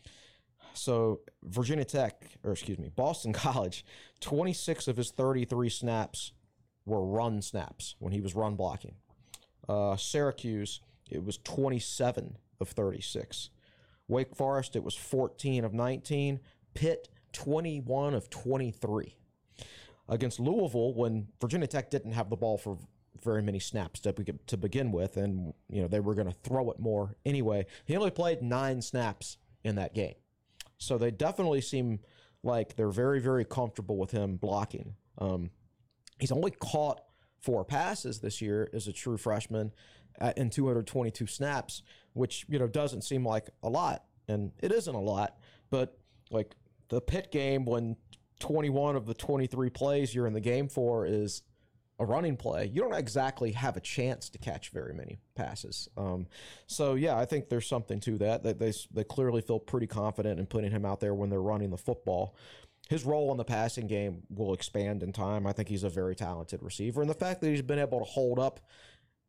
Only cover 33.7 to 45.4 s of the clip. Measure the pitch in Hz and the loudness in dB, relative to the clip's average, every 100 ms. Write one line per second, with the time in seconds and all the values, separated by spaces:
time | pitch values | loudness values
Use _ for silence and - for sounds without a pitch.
33.7 | - 95 101 95 113 101 92 101 101 104 | -2 -2 0 0 0 0 0 0 0 -2
34.7 | - - 101 _ - 98 92 87 - - | -6 -10 -14 _ -4 -2 0 -2 -8 -20
35.7 | _ _ _ - - 135 135 190 - - | _ _ _ -18 -4 0 2 0 -2 -4
36.7 | 156 147 - - _ _ _ - 117 95 | 0 0 -2 -6 _ _ _ 0 0 2
37.7 | 143 180 208 127 107 110 - 107 104 110 | 0 0 -2 -4 -4 -4 -4 0 2 0
38.7 | - 101 95 - 110 120 107 - 110 110 | -2 -6 -6 -2 -2 0 0 0 -2 -2
39.7 | - - - - - 120 - 123 - 135 | -6 -20 -20 -18 -2 0 2 0 2 4
40.7 | 117 110 135 117 - 110 - 139 139 - | 2 2 0 0 -2 -4 -2 -2 -2 -4
41.7 | - - - _ - 123 - - 147 120 | -10 -14 -20 _ -2 -2 -2 -2 0 2
42.7 | 127 147 110 - 135 123 110 - - - | 2 -2 -2 -2 0 2 0 -2 -6 -2
43.7 | 135 165 - - _ - 104 101 - 190 | 2 2 0 -6 _ -4 -2 -2 -2 2
44.7 | 226 170 120 98 101 104 - | 2 2 -2 0 0 0 -4